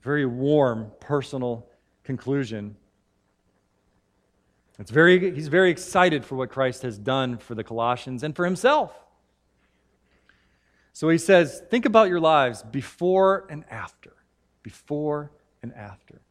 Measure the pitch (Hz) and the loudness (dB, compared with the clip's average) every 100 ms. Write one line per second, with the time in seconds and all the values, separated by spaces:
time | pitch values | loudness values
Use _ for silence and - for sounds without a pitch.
0 | - 147 135 123 139 151 131 113 107 - | -6 -4 -2 -2 0 2 2 0 -8 -14
1 | - 147 131 135 123 117 - _ _ _ | -6 -4 -4 -6 -6 -8 -12 _ _ _
2 | - 127 - 208 120 110 104 104 _ _ | -12 -10 -6 -4 -4 -8 -12 -16 _ _
3 | _ _ _ _ _ _ _ _ _ _ | _ _ _ _ _ _ _ _ _ _
4 | _ _ _ _ _ _ _ - 104 139 | _ _ _ _ _ _ _ -20 -2 4
5 | 170 185 185 147 151 170 185 175 - 190 | 6 6 2 -6 0 2 4 2 -2 2
6 | 180 151 - 131 127 135 131 123 127 104 | 2 2 -6 -8 -6 -4 -4 -4 -10 -8
7 | 104 135 127 120 - 113 107 113 117 123 | -4 -2 -2 -6 -10 -12 -8 -4 -2 -4
8 | - 127 151 156 175 185 247 302 214 - | -6 -10 -8 -4 -4 0 2 2 -2 -10
9 | _ _ _ _ _ _ _ _ _ _ | _ _ _ _ _ _ _ _ _ _
10 | _ _ _ _ _ _ _ _ _ - | _ _ _ _ _ _ _ _ _ -4
11 | - 165 - 185 147 - - 240 233 220 | 0 2 6 4 4 -2 -4 -2 4 4
12 | 202 175 160 156 127 113 113 139 - - | 4 4 4 4 2 -2 -10 -10 -10 -4
13 | 180 185 190 196 190 151 - 151 - _ | 0 4 4 2 -4 -16 -14 -14 -16 _
14 | - _ _ _ _ _ - - - 147 | -20 _ _ _ _ _ -20 -18 -10 -6
15 | 151 147 147 _ _ _ 117 117 104 98 | -4 -6 -8 _ _ _ -18 -16 -18 -20
16 | _ - _ | _ -20 _